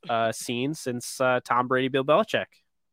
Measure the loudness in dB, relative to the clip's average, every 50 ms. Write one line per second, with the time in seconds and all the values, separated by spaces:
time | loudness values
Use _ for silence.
0 | -6 -2 0 2 2 0 0 -2 -6 -4 -4 -2 -2 -4 -4 -4 -6 -6 -6 -6
1 | -8 -10 -4 0 2 2 2 0 0 0 0 0 2 2 0 0 0 0 0 -2
2 | 2 4 4 4 4 2 -2 -2 -2 -4 _ _ _ _ _ _ _ _